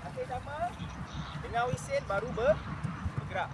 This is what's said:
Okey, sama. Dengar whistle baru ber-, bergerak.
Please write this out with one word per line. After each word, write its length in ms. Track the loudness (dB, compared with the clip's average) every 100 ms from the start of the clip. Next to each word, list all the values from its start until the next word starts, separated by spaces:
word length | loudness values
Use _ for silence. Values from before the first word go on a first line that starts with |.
Okey, 200 | -6 -4 -2
sama. 400 | -2 -2 -2 -2 -2 -6 -6 -6 -6 -6 -6
Dengar 240 | 0 2 2
whistle 320 | 0 2 0
baru 240 | 2 2 2 4
ber-, 240 | 6 6 2 -4 -2 -2 -2 -2
bergerak. 320 | -2 0 -2